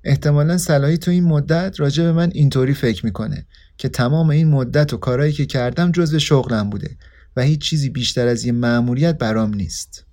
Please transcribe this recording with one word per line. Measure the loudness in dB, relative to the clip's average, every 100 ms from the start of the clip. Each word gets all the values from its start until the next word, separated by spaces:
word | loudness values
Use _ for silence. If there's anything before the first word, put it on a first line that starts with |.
احتمالاً | 0 0 2 2 2 0
صلاحی | 0 2 2 0
تو | 0
این | 2
مدت | 2 2 0 -2 -2 -2
راجع | -2 2
به | 2
من | 2 0
اینطوری | 2 2 2 0
فکر | 0 -2 -2 -4
می‌کنه | -4 -6 -8 -12 -20 _ -8
که | -6
تمام | -2 0 2 2
این | 4 4
مدت | 2 2 0 0
و | -2
کارایی | -2 0 0
که | 0 -2
کردم | -2 -2 0 0
جزو | 2 2 0
شغلم | 4 2 2 -2 -2
بوده | -6 -10 -14 -20 -20 -10 -2
و |
هیچ | 0 0
چیزی | -2 -2 -2
بیشتر | -4 -4 0 0
از | 0
یه | -2
مأموریت | 0 0 0 0 0 0 0
برام | -2 0 0
نیست. | -2 -6 -8 -14 -18 _